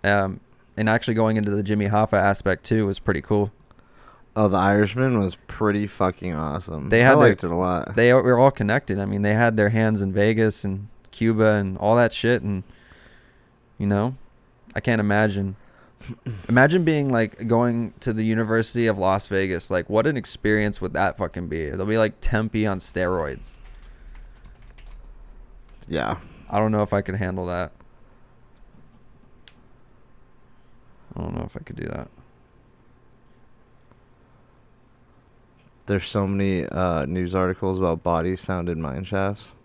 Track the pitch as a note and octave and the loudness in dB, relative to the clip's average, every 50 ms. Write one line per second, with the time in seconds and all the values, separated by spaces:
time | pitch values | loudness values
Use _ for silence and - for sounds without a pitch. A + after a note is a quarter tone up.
0 | - G2+ G2+ G2+ G2 F#2+ F#2 - _ _ - _ _ _ _ - A2 A2 A2 A#2 | 4 4 4 4 2 0 -4 -8 _ _ -20 _ _ _ _ -2 2 2 2 2
1 | - - A2+ A2 A2 A2 A2 A2 G#2 G#2 G2+ G#2 G2+ G2 G#2+ G#2 G2+ G2+ G#2 G#2 | 0 0 0 2 2 2 2 0 0 0 -2 -2 0 0 0 0 0 2 2 2
2 | A2 - - G2+ F#2 G2+ G2 - - G2 F#2 - - - A2 A2 G#2+ G2 G2 - | 2 2 2 2 2 2 0 0 0 -2 -2 -2 -2 -2 0 0 0 0 -2 -4
3 | - - F#2+ D#2 - - G#2+ G#2 G2+ G2+ _ _ - _ - - _ _ _ - | -2 -2 -2 -2 -2 0 0 0 0 -2 _ _ -20 _ -20 -20 _ _ _ -20
4 | - - - _ - _ _ G#2+ G#2+ G2+ F#2+ F#2 F#2+ G2 G2+ G#2 G#2+ G2 G#2+ B2 | -20 -20 -20 _ -20 _ _ 2 2 4 4 4 4 4 4 4 2 2 2 0
5 | C3 C3+ B2 A2 G2 F#2 - - _ - - - A2 G#2 G2+ G#2 G#2 G2+ - - | 0 2 2 0 0 -2 -4 -8 _ -18 -6 -2 0 0 0 0 -4 -6 -2 -2
6 | F#2+ F#2 F2+ - F2 F2+ E2 D2+ D#2+ D2+ C#2+ F#2 F#2 - E2 D2+ C2+ C2 A2+ A#2 | -2 -2 -2 -4 -8 -6 -6 -4 -4 -4 -6 -8 -8 -10 -10 -10 -2 0 2 6
7 | A#2+ C3 C3+ D3+ C#3+ A#2 G2 - - E2+ E2+ F2 F#2 F2+ F2+ E2 - - G2+ A2 | 6 6 8 8 6 6 4 2 -2 -4 -2 0 0 0 0 -2 -4 -2 0 4
8 | A#2 A#2+ B2 C3 - B2+ B2 A#2 C3 C#3 - - A2+ G2+ A2+ C#3+ - - F#2+ G2 | 4 6 6 6 6 4 4 6 6 4 4 2 0 0 0 -2 -2 -2 -4 -4
9 | G2 G2+ G2+ G2+ G#2 G#2 G#2 A2 A#2+ A#2 A2+ G#2+ G#2 G#2 A2 A2 A2 A2 A2 G2+ | -2 -2 -2 0 2 2 4 4 4 2 4 2 2 2 2 2 2 2 0 0
10 | G2+ F#2+ F#2 G2+ G2+ A2 A2 A2 A2 A2 - - - G2 F#2+ G2 G2+ G#2+ - - | -2 -2 0 2 2 2 4 2 2 0 0 -2 -6 -6 -6 -6 -10 -14 -18 -20
11 | _ - - - A2+ A2+ A2+ G#2+ A2 G#2+ G#2+ G#2 G2 F#2+ F#2+ - - G#2 A2+ A#2+ | _ -20 -6 -2 0 0 2 4 4 4 4 2 0 -4 -4 -2 2 4 4 4
12 | A#2+ A2 - - - A#2 B2 A2+ - G#2 G2+ F#2 F#2 - - - - - - - | 4 2 0 -2 0 0 0 0 0 -4 -6 -6 -8 -12 -20 -20 -20 -20 -20 -20
13 | - - - - _ _ _ _ _ _ _ _ _ _ _ - G#2 G2+ G2+ G2+ | -20 -20 -20 -20 _ _ _ _ _ _ _ _ _ _ _ -6 -2 -2 0 0
14 | G#2+ B2+ C3+ - - - _ _ _ _ _ _ _ - - - - B2+ A#2 A2 | -2 -4 -6 -10 -18 -20 _ _ _ _ _ _ _ -14 -14 -4 -2 0 0 2
15 | G#2 G#2 G2+ G#2+ A2 G#2+ G2 G2 G2 G2 G2 - - - _ _ - _ _ _ | 2 2 4 4 2 2 0 -2 -4 -4 -6 -10 -18 -20 _ _ -20 _ _ _
16 | - C3 A#2+ - _ B2+ A2 F#2+ - - A#2 B2+ C3 D3 E3 F#3 E3 D#3+ D#3 D3 | -16 -16 -16 -14 _ -12 -12 -12 -4 0 4 6 6 6 4 2 2 2 0 0
17 | C#3+ C3+ B2+ A2+ A2+ G2+ - - A#2+ A2 A#2 A#2 A#2+ A#2+ A#2 A#2 A#2 G#2 - - | 0 0 2 0 0 -2 -4 -8 -2 0 2 2 2 2 0 -2 -4 -6 -10 -8
18 | - B2 A2+ A2 A2 A2 A2 A2+ A2 G#2+ A2+ A2+ A2+ - - A#2+ A#2 A2+ G#2 G2 | -6 -4 -2 0 0 0 0 0 0 0 0 0 0 -2 -2 0 0 0 0 2
19 | F#2 F#2+ F#2+ G2 - - G2 F#2+ G2 F#2 F#2 E2+ - - F#2+ F2+ E2+ - G#2 A2 | 2 0 0 0 -2 -2 -2 -2 0 0 -2 -6 -4 -2 -4 -4 -2 0 0 0
20 | A2+ D#3 D3 B2+ - - - - - G#2 G#2+ G#2+ G#2 G#2 G2 - F#2+ F#2 - - | 2 2 -2 -2 -6 -8 -10 -4 0 0 2 2 0 -2 -4 -6 -8 -6 -2 0
21 | G2 F#2 - - G2 D#2 - - F2+ F2 D#2 E2 D#2 C#2+ C2+ F#2 F#2 G#2 A2 A2+ | -2 -2 -2 -4 -8 -8 -6 -10 -8 -8 -6 -6 -6 -6 -6 -6 -4 -2 2 2
22 | A2 A2 - _ - - A#2+ G#2+ A2 G#2+ - A2 G#2+ G#2 F#2+ F#2 - - - F#2 | 2 0 0 _ -2 -2 0 0 -2 -2 -2 -2 -2 -2 -2 -4 -6 -6 -4 -2
23 | F#2 F2 F#2 F2 D#2 C#2+ C2+ C#2 - - - - - - - - - - - - | -2 -2 -2 -2 -4 -6 -8 -10 -14 -18 -20 -20 -20 -20 -20 -20 -20 -20 -20 -20
24 | - - - - - - - - - - - - - - - - - - - - | -20 -20 -20 -20 -20 -20 -20 -20 -20 -20 -20 -20 -20 -20 -20 -20 -20 -18 -18 -18
25 | - - - - - - - - - - - - - - - - - - E2 D2+ | -20 -20 -20 -20 -20 -20 -20 -20 -20 -20 -20 -20 -20 -20 -20 -20 -12 -6 -4 -4
26 | A#1+ G#1 - - - - - - - - - G2+ A2 A2 G#2+ G#2 G#2 - - G2+ | -2 -2 -4 -6 -10 -18 -20 -20 -14 -4 -2 0 0 2 2 0 0 0 0 -2
27 | G2 - F#2 A2 G2+ F2+ F#2 F#2+ F2 F2 F2 F2 F2+ D#2 - - - - - - | -2 -2 -4 -4 -4 -4 -4 -6 -6 -4 -4 -4 -4 -6 -10 -20 -20 -20 -20 -20
28 | - - - _ - _ - _ - - - - - - - - - - - - | -20 -20 -20 _ -20 _ -20 _ -20 -20 -20 -20 -20 -20 -20 -20 -20 -20 -20 -20
29 | - - - - - - - - - - - - - - - - - _ - - | -20 -20 -20 -20 -20 -20 -20 -20 -20 -20 -20 -20 -20 -20 -20 -20 -20 _ -20 -20
30 | - _ - - - _ - - - _ - - - - - - _ - - - | -20 _ -20 -20 -20 _ -20 -20 -20 _ -20 -20 -20 -20 -20 -20 _ -20 -20 -20
31 | - - - - E2 E2+ E2 - - - - - - - - - - - - - | -20 -16 -10 -10 -8 -6 -6 -8 -10 -10 -14 -16 -16 -16 -14 -12 -10 -10 -10 -10
32 | - - _ - - - _ _ _ _ _ _ _ _ _ _ _ _ _ _ | -12 -14 _ -20 -20 -20 _ _ _ _ _ _ _ _ _ _ _ _ _ _
33 | _ - _ _ _ _ - _ - - - _ _ _ _ _ _ _ - _ | _ -20 _ _ _ _ -20 _ -20 -20 -20 _ _ _ _ _ _ _ -20 _
34 | _ _ _ _ _ _ _ _ _ _ _ _ _ _ _ _ _ _ _ _ | _ _ _ _ _ _ _ _ _ _ _ _ _ _ _ _ _ _ _ _
35 | _ _ _ _ _ _ _ _ _ _ _ _ _ _ _ _ _ - G2+ F#2+ | _ _ _ _ _ _ _ _ _ _ _ _ _ _ _ _ _ -2 -2 -2
36 | - - - G#2 G2 F#2+ G2 G2 G2 G2 F#2+ F2 - G1+ - E2+ F#2 F2+ E2+ D#2 | -2 -2 -2 -2 -2 0 0 0 0 0 0 -2 -4 -4 -4 -2 0 0 0 -2
37 | C#2 C2+ F2 F#2 F2+ F2 F#2 F#2+ F#2 F2+ F#2 - - F#2+ F#2+ F#2 F#2 F2 E2 E2 | -2 -2 -2 -4 -4 -2 -2 0 0 0 -2 -2 -2 -2 -2 0 0 0 -2 -2
38 | - F2 E2+ E2 E2 F2+ F#2 - - - F#2+ F2+ E2+ F2 E2+ D#2+ D#2+ C#2+ B1+ D2 | -2 0 0 0 0 -2 -4 -6 -6 -6 -6 -4 -4 -4 -4 -4 -6 -6 -6 -8
39 | F#2+ - G2+ F#2+ F#2+ G2 G2+ - - - - _ _ | -8 -4 -4 -2 -2 -2 -4 -6 -14 -20 -20 _ _